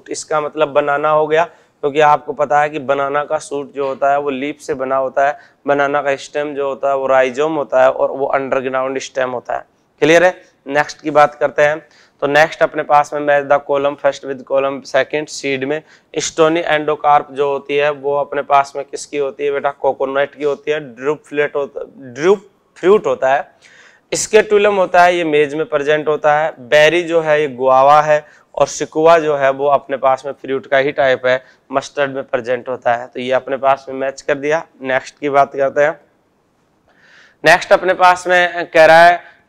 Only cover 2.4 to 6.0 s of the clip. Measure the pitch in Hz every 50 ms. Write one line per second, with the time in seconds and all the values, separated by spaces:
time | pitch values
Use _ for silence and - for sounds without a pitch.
2.4 | 147 123 147 147 147 151 151 151 127 127 139 139 139 139 143 147 147 143 156 151
3.4 | - - 139 143 139 123 117 139 139 135 135 120 139 139 143 143 147 143 135 127
4.4 | 139 147 147 _ - - 151 131 131 131 135 135 135 127 127 139 139 143 147 -
5.4 | - _ _ _ - 135 143 143 143 139 143 147